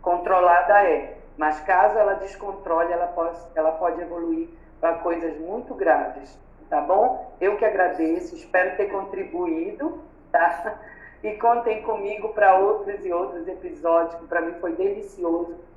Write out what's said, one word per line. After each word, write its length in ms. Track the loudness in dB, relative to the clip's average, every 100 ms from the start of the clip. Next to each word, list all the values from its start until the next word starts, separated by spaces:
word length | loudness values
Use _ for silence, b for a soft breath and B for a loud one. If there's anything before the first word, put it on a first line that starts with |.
Controlada? 800 | 0 -2 2 4 6 6 6 6
É. 320 | 6 2 -2 -14 -18 -2
Mas 220 | -2 -2
caso 360 | 2 4 6 6
ela 180 | 2
descontrole, 800 | 2 -6 -10 -10 -10 -2 0 0
ela 140 | 0 -2
pode, 320 | -2 -4 -6 -6
ela 160 | 0 0
pode 280 | 0 -2 -2
evoluir 480 | -8 -6 -4 -4 -6 B B -2
pra 140 | -2
coisas 440 | 0 -2 -2 -4 -8
muito 360 | -8 -10 -10
graves, 640 | -2 2 2 0 -10 -18 -20 -20 -20 -4
tá 120 | -2
bom? 520 | 2 4 4 0 -8 -2
Eu 160 | -2 0
que 80 |
agradeço, 720 | 0 2 0 0 -2 -2 -6
espero 420 | -14 -2 0 0 -2
ter 140 | -4
contribuído, 1120 | -4 -6 -10 -8 -4 -4 -4 -6 -6 -8 -8 -18 -20 -2
tá? 440 | 2 2 0 -8 -10 B B B B
E 120 | -10
contem 480 | 0 2 2 0 -4
comigo 480 | -4 -6 -6 -6 -6
pra 280 | 4 6 8
outros 480 | 4 2 -2 -8 -4
e 60 |
outros 340 | -4 -4 -8 -10
episódios, 720 | -10 -12 -4 2 4 2 -6
que 100 | -4
pra 140 | -4
mim 140 | -2 -6
foi 120 | -6
delicioso 840 | -2 -2 -2 -10 -6 -2 -2 -4 -10 -20